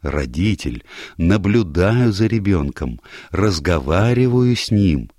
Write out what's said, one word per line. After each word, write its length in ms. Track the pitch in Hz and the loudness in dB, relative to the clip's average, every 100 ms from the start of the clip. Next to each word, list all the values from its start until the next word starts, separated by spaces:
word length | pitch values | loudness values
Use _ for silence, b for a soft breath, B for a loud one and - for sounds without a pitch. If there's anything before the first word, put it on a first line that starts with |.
родитель, 840 | 73 71 65 69 104 98 - 60 B B B - | -6 -4 -4 -2 -2 -2 -6 -10 B B B -2
наблюдаю 960 | 82 104 98 117 90 76 95 120 123 | 2 2 2 2 0 0 2 2 2
за 140 | 101 110 | 0 0
ребёнком, 760 | 113 101 90 71 - 67 57 B B B | 0 0 0 0 -4 -8 -8 B B B
разговариваю 1200 | - 107 80 80 82 67 87 113 123 127 123 123 | -2 0 0 0 0 0 0 2 2 2 2 2
с 160 | 117 - | 0 0
ним, 400 | 104 95 71 55 | 2 4 2 -4